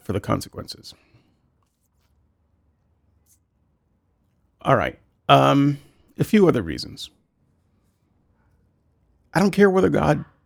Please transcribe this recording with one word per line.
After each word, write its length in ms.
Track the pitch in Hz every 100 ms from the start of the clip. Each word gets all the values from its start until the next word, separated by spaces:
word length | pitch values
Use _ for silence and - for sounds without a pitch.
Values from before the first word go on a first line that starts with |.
for 120 | -
the 80 | 101
consequences. 720 | - 104 - - 85 - - - _ _ _ _ _ _ _ _ _ _ _ _ _ _ _ _ _ _ _ _ _ _ _ _ _ _ _ _ _ _ _ _ _ _ _ _
All 140 | - 120
right. 220 | 67 - _ _ -
Um, 500 | 139 135 139 143 143 _ _ _ -
a 60 |
few 240 | 147 214 175
other 140 | 131
reasons. 480 | 82 62 - - - _ _ _ _ _ _ _ _ _ _ _ _ _ _ _ _ _ _ _ _ _ _
I 60 | 165
don't 100 | 196
care 200 | 190 202
whether 180 | 190 185
God 360 | 123 156 - - _